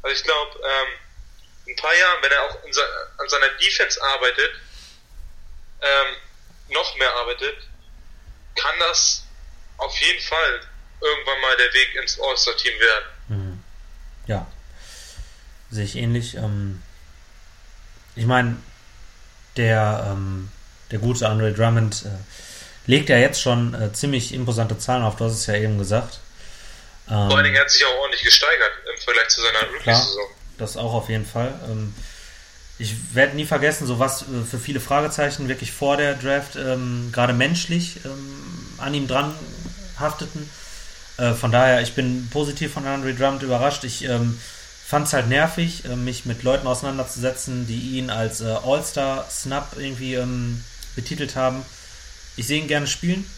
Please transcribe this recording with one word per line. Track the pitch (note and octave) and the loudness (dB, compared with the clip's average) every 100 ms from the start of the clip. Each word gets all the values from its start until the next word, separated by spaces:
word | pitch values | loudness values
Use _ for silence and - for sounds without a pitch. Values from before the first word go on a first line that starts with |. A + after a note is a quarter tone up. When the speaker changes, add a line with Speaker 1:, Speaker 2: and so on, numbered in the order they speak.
Speaker 1:
Also | C3 | 0
ich | C#3 | -2
glaub, | - D3+ D3 | 0 0 -2
ähm, | - C3+ C3+ C3 - - - - - - - - | -6 -2 0 -2 -8 -16 -18 -18 -20 -20 -18 -12
in | |
ein | |
paar | - D#3 | -4 4
Jahren, | F3 F#3 F3 | 6 6 6
wenn | C#3 | 4
er | C#3 | 4
auch | B2+ - | 2 -4
in | - | -4
se-, | C#3+ C#3 - - - | 0 0 -4 -10 -10
an | C#3 | -2
seiner | C#3+ C3+ | 4 2
Defense | - C#3+ - - - | 4 0 2 0 2
arbeitet, | C#3 C3+ B2 B2 D3+ - - - - - - - - - - - - - | 0 2 2 2 0 -2 -16 -18 -20 -20 -18 -14 -14 -14 -14 -14 -14 -4
ähm, | C#3+ C#3 C3+ - - - - - - | 2 2 2 -4 -16 -20 -20 -20 -4
noch | C#3 - C3 | -2 -2 0
mehr | C3 | 0
arbeitet, | A#2+ A#2+ A#2+ C#3 C#3+ - - - - - - - - - | 2 -2 -4 -6 -6 -16 -18 -18 -20 -18 -18 -18 -18 -8
kann | - C#3+ E3 | -2 -2 2
das | E3+ E3+ - - - - - - - - | 2 4 2 0 -6 -16 -16 -16 -18 -8
auf | C3+ - | -6 2
jeden | D3+ F3+ | 2 2
Fall | - C3 B2+ A#2+ - - - - | -2 0 0 -2 -8 -18 -18 -2
irgendwann | D3+ D3 C3+ C3+ | 0 0 -2 0
mal | C3 B2+ | 2 4
der | B2 | 6
Weg | C3 B2+ | 6 4
ins | C3+ C3 - | 0 -4 -2
All-Star-Team | C3+ B2+ B2 A2+ B2 A2 | -2 2 0 0 -2 4
werden. | A2+ G#2+ - - - | 4 4 -2 -14 -6
Speaker 2:
Mhm. | G#2 F#2 F#2+ - - - - - - | -6 -6 -10 -14 -18 -16 -16 -16 -14
Ja. | - G2+ E2+ - - - - - - - - - - - - | -6 -6 -6 -14 -18 -18 -18 -18 -16 -14 -14 -16 -20 -20 -10
Sehe | G#2+ | -4
ich | G#2 | -4
ähnlich. | - A#2 A#2+ A#2 | -2 0 0 -2
Ähm, | A#2 G#2+ G#2 G2+ F#2+ - - - - - - - - - - - - - | -4 -2 -2 -4 -8 -14 -20 -20 -20 -20 -20 -20 -20 -20 -20 -20 -20 -16
ich | A#2+ | -2
mein, | A#2 B2+ A#2+ A#2 - - - - - - - - - - | 4 4 4 -2 -10 -20 -20 -20 -20 -20 -20 -20 -8 2
der, | A2+ A2 G#2+ G#2+ G2+ | 4 6 4 2 -2
ähm, | G2 G2 F#2+ F#2+ - - - - | -2 -2 -4 -8 -14 -20 -20 -6
der | A2 | 0
gute | A#2 A#2+ A2 | 0 2 2
Andre | G#2+ A2 | 4 2
Drummond, | G2+ A2+ A#2 G#2+ - | 4 4 4 2 -2
äh, | G#2 F#2+ G2 - - - - - - | -6 -8 -10 -16 -18 -18 -18 -10 4
legt | C#3 D3 | 4 8
ja | B2 | 8
jetzt | C3 - | 8 4
schon, | B2+ A#2+ A#2+ | 2 4 2
äh, | A#2 G#2+ | 0 -2
ziemlich | - C#3+ C3 A#2 | 0 0 0 -2
imposante | C3 B2 A#2 A2 A2 | -2 0 2 0 0
Zahlen | - B2+ | 0 2
auf, | A2 - | 2 2
du | |
hast | A2+ | 0
es | A2+ | 0
ja | - | 0
eben | G#2 G#2+ G2+ | 2 2 2
gesagt. | G2 A2 A#2+ - - - - - - - - - - | 2 0 0 -12 -18 -18 -16 -16 -16 -18 -18 -20 -2
Ähm, | G#2+ G2+ | 2 6
Speaker 1:
Vor | |
allen | - | 6
Dingen, | C3+ C3+ | 6 4
er | |
hat | C#3+ | 6
sich | - | 4
auch | C#3 B2+ | 4 2
ordentlich | C#3 - | 0 0
gesteigert | A#2+ A2+ D3 D#3+ G#2+ - A#2+ | 6 8 8 4 2 0 -10
im | A#2 | -6
Vergleich | - A2+ A2+ | 2 2 4
zu | - | 2
seiner | A#2 A2 | 2 2
Speaker 2:
Klar. | A2 G2 A#2 A#2 | 0 -2 4 4
Speaker 1:
Rookie-Saison. | A2+ G2+ - - - - | 4 -2 -6 -10 -18 -10
Speaker 2:
Das | G#2+ - | -8 -4
auch | A#2 | -2
auf | A#2 - | -2 -2
jeden | A2 G#2+ | -4 -2
Fall. | A#2 B2 - - | -2 -4 -4 -6
Ähm, | A2 G#2+ - - - - - - - - - | -6 -6 -8 -14 -14 -18 -20 -20 -20 -20 -10
ich | A2 A2+ - | -8 -6 -2
werd | A#2+ C#3 | 2 2
nie | C#3+ | 2
vergessen, | D3+ D3 C#3+ D#3 | 0 2 2 2
so | C3+ A#2+ | -2 2
was, | C3 - | 0 0
äh, | - B2 A2+ | -6 -6 -4
für | A#2+ | -6
viele | B2+ C3+ | -4 -6
Fragezeichen | - C#3+ D3+ D3+ C#3+ D3 C3 | 0 2 2 0 -2 -2 -4
wirklich | C3 A2+ | -4 -6
vor | - C#3+ C#3+ | -2 2 4
der | C#3+ | 2
Draft, | C3+ C3+ C#3+ C#3+ | 0 0 0 -2
ähm, | C#3 C3+ B2+ B2 A#2+ A#2+ | -6 -2 -2 -2 -4 -2
gerade | A#2+ B2 | 2 4
menschlich, | A#2+ C#3 E3+ - E3+ E3+ - | 4 4 2 0 0 -2 -8
ähm, | C3+ C3+ C#3 C#3 - - - - | -12 -12 -12 -12 -12 -12 -12 -8
an | C#3 | -2
ihm | C#3+ C3 | -2 2
dran | B2+ D3 D#3 - - - - - - | 2 2 -4 -12 -10 -10 -10 -12 -2
hafteten. | D3+ - E3+ D#3 D3+ - - - - - - - | -2 -2 -8 -8 -12 -14 -16 -14 -14 -16 -16 0
Äh, | A#2+ | 2
von | A#2 A#2+ | 2 4
daher, | A#2+ C3 B2 | 6 8 6
ich | A#2 | 4
bin | - B2+ B2+ A#2+ | 0 0 -2 -2
positiv | D3 C#3+ C#3+ D#3 | -2 -2 -2 -4
von | C#3+ C3+ | -4 -4
Andre | C#3 C3 | -2 -2
Drummond | B2 C3+ C3+ | 2 2 2
überrascht. | C3+ B2 C#3 C#3 | 0 4 4 2
Ich, | B2+ - | -6 -4
ähm, | C3+ A#2+ A#2 A#2 - - - - | 0 2 2 0 -8 -16 -18 -16
fand's | - D3 D3 | 0 0 2
halt | C#3 A#2 | 2 4
nervig, | C3+ E3+ F3 E3 - | 4 4 2 -2 -2
äh, | B2+ | -6
mich | B2 B2 A#2+ | -4 -4 -4
mit | A#2+ A#2 | -6 0
Leuten | C3 C3+ B2+ | 2 2 2
auseinanderzusetzen, | B2 C#3 C3+ B2+ A#2+ B2+ B2+ - B2 A#2 | 0 -2 -4 -6 -2 -2 -2 -4 -4 -4
die | A2+ B2+ C3 | -4 -4 -4
ihn | B2+ | -2
als, | A2 A2+ A2+ | -2 -2 -2
äh, | A2 A2 | -2 -2
All-Star-Snub | B2+ D3 - D3 C#3 C3+ - - C3 C#3 C#3+ - | 2 0 0 -2 -2 -2 -6 -8 -4 -4 -6 -8
irgendwie, | C#3 B2 C3 | -8 -6 -4
ähm, | B2+ B2 B2 A#2+ A#2+ A#2 - - | -2 -2 -2 -2 -4 -8 -16 -12
betitelt | - A#2+ E3+ C#3 | -10 -8 -6 -4
haben. | C#3 C3 C3 - - - - - - - | 0 0 0 -10 -16 -18 -18 -18 -18 -14
Ich | - A#2+ | -8 -2
seh | D3+ | -2
ihn | D3+ | 0
gerne | D3 C#3+ | 0 0
spielen | - F3 F#3 G3 | -2 0 0 -4